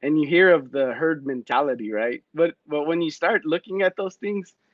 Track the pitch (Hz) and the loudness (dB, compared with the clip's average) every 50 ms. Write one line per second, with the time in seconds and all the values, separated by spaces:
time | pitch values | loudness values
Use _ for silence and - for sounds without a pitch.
0 | - 139 156 156 151 139 175 170 190 185 175 156 135 127 127 139 135 127 120 120 | -2 0 2 2 2 4 4 6 8 8 6 4 4 -2 -4 -2 -2 -2 -2 -2
1 | 160 160 160 147 135 139 135 127 113 - 120 127 147 143 127 120 110 104 107 107 | 0 0 0 -2 -4 -6 -6 -6 -6 -2 0 0 0 0 -2 -4 -4 -6 -4 -2
2 | 110 120 123 - _ _ _ 151 165 170 - _ _ - 147 147 147 156 165 170 | -2 -2 -4 -6 _ _ _ 0 0 0 0 _ _ -6 -4 -4 -2 -2 -2 -2
3 | 170 160 151 - 160 180 226 208 - 156 160 180 - - 190 196 196 185 190 - | -2 -4 -4 -4 -2 0 0 0 -2 -2 -4 -4 -4 -6 -4 0 0 0 0 -2
4 | 196 190 - _ - 202 208 202 180 - _ _ _ _ | -8 -8 -8 _ -8 -6 -6 -6 -8 -10 _ _ _ _